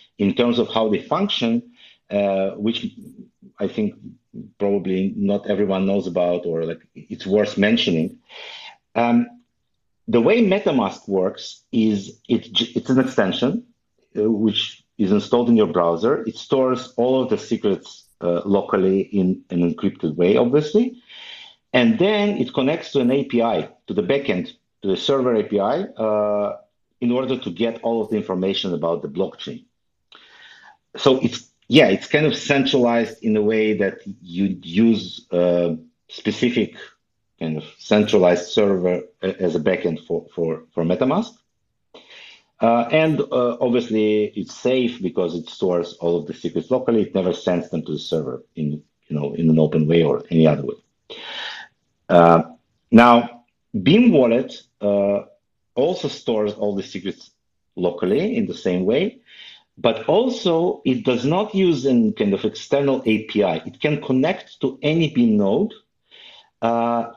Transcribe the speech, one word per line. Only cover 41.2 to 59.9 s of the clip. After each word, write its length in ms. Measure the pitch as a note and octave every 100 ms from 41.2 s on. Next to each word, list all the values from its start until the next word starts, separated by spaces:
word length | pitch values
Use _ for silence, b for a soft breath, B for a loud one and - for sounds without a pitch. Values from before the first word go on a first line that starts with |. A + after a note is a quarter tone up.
| A#3 - _ _ _ _ _ b b b b b b _
Uh, 300 | A2+ A#2+ A#2
and, 300 | D#3 D#3+ D3
uh, 380 | - B2+ B2 A#2
obviously 680 | B2+ A#2+ A#2+ A2 G#2+ G#2+ G#2
it's 260 | G#2+ F2
safe 480 | - B2 C3 A#2+ -
because 320 | F#2 G2+ F2
it 120 | E2+ -
stores 420 | - F#2+ F2 E2 -
all 160 | E2+ E2+
of 80 | D2+
the 60 |
secrets 380 | D#2+ E2+ - -
locally. 320 | B2+ C3 A2+
It 120 | G2
never 200 | G2 F2+
sends 340 | E2+ - F2 D#2+
them 160 | E2
to 80 | D2+
the 60 | D2+
server 440 | - E2 C2 B1 -
in, 280 | - D2+ D2+ - _ -
you 120 | D2+
know, 140 | C#2+
in 160 | C#2 D#2+
an 80 | D#2+
open 280 | D#2 D#2 D2+
way 160 | E2
or 220 | D#2 B1 -
any 160 | E2 -
other 160 | C#2+
way. 140 | C2+ - _ _ - B B B B B B _ _ _ -
Uh, 340 | F2+ E2+ E2+ - - _ _ _
now, 540 | A#2 A#2+ A#2+ A#2 - _ _ _ G#2
Beam 300 | F#2 G3+ B3
Wallet, 500 | D#3+ B2 A#2 C3 - - _
uh, 420 | G2+ G2+ G2+ G2+ - _ _ _ _
also 340 | - D3 F3+ C#3+
stores 460 | - - A2 G#2
all 200 | G2+ G#2
the 80 | G2
secrets 500 | F#2+ F#2+ F#2 - - _ _ _ _
locally 600 | - F#2 - F#2 C#3+ G3+ A3+
in 100 | F2+
the 80 |
same 320 | - F#2+ F2+ F#2
way, 340 | C3 G3+ - b b b b b -
but 320 | A#2